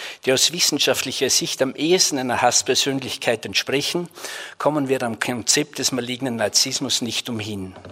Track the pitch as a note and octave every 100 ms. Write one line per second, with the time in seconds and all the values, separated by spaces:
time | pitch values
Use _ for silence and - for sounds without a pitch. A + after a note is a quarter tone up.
0 | - - - C3 - E3+ - D3 - B2
1 | C#3+ - C3 - E3+ - C3 - D#3 F#3
2 | - C#3 B2+ G#2+ B2 - - - C#3+ C3+
3 | A#2+ - - A2+ G#2+ G2 - C3+ C#3 F3
4 | F3 - - - - - D3 D3+ C3+ C3
5 | A#2+ A2+ - B2 G2+ D3 D3 - C3 B2+
6 | A#2+ B2 C3+ A#2 G#2 - C3+ B2+ C3 -
7 | A#2 - - A2+ G#2 G2+ F#2+ F#2 -